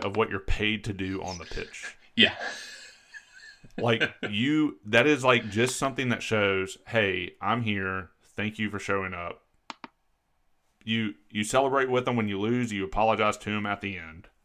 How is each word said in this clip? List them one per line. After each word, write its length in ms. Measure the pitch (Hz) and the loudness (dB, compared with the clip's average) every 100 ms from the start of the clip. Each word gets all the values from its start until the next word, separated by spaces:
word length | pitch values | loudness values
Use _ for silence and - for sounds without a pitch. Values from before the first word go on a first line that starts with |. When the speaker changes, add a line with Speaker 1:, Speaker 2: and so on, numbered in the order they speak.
Speaker 1:
of 120 | 104 104 | 0 0
what 140 | 110 | 0
you're 80 | 98 | 0
paid 440 | - - 107 107 110 | 0 2 2 0 -4
to 80 | |
do 280 | 95 95 95 | -4 -4 -4
on 160 | 87 92 | -6 -8
the 80 | - | -8
pitch. 500 | - 87 - - - - - | -8 -8 -12 -16 -16 -4 4
Speaker 2:
Yeah. 180 | 107 - - - - - - - _ - - - - - - - | 4 2 -8 -10 -14 -16 -20 -20 _ -20 -20 -20 -20 -20 -16 -2
Speaker 1:
Like, 240 | 117 113 156 - | 2 2 0 -4
Speaker 2:
<laughs> 120 | 104 | -6
Speaker 1:
you, 480 | 104 131 156 151 - 104 | -2 2 2 0 -2 2
that 200 | 113 139 | 4 6
is, 180 | 147 | 6
like, 260 | 127 123 110 | 6 4 2
just 260 | 98 123 - | 2 2 2
something 320 | 135 127 131 | -2 -2 -2
that 140 | 113 | -2
shows, 560 | - 110 101 95 95 - - | 0 2 4 2 -2 -8 -2
"Hey, 460 | 117 101 92 90 - | 2 2 0 -4 -6
I'm 220 | 95 117 | -2 0
here. 480 | 110 101 95 95 90 _ _ - | 0 -2 -2 -4 -6 _ _ -6
Thank 220 | 107 107 | -4 -4
you 120 | 107 | -4
for 80 | 98 | -4
showing 340 | - 98 92 | -2 -2 -2
up." 300 | 90 87 - _ _ - - - _ _ _ _ _ _ _ _ _ | -6 -8 -12 _ _ -20 -18 -20 _ _ _ _ _ _ _ _ _
You, 300 | 110 113 107 - _ | -4 -2 -2 -6 _
you 140 | 104 | -6
celebrate 460 | 107 131 135 135 131 | 0 2 2 2 2
with 160 | 123 127 | 2 2
them 100 | 123 | 0
when 120 | 104 | 0
you 120 | 98 | 0
lose. 320 | 107 123 120 | 0 0 -2
You 120 | 101 | -4
apologize 540 | 95 104 110 107 107 101 | -2 2 2 4 2 0
to 140 | - | -4
them 140 | 107 104 | -4 -2
at 140 | 101 | -4
the 160 | 101 92 | -6 -8
end. 300 | 82 85 - _ | -12 -18 -20 _